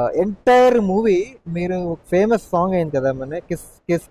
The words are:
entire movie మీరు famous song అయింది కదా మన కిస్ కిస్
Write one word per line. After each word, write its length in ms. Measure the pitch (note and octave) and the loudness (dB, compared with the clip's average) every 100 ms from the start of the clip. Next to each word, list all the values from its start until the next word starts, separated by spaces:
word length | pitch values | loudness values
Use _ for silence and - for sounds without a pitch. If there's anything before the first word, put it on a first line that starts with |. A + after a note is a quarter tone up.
| A#2+ | 0
entire 680 | D3+ G3 G3 - B3 B3+ A#3+ | 0 -2 -2 2 6 6 4
movie 560 | G3 F#3+ A3+ F3+ A#3 C4 - | 2 0 2 0 -2 -10 -10
మీరు 480 | E3+ F3 F#3 F3 D#3+ - | -6 -4 -4 -6 -8 -2
famous 320 | F3+ G#3+ A3+ | 0 2 0
song 320 | - F3 F#3 | 0 -2 0
అయింది 220 | F#3 D#3+ C#3+ | 0 -2 -2
కదా 160 | C3 | -2
మన 260 | C3 C3 D3 | -4 -8 -10
కిస్ 260 | - E3+ - _ - | -8 -10 -12 _ -6
కిస్ 160 | E3+ - | -4 -4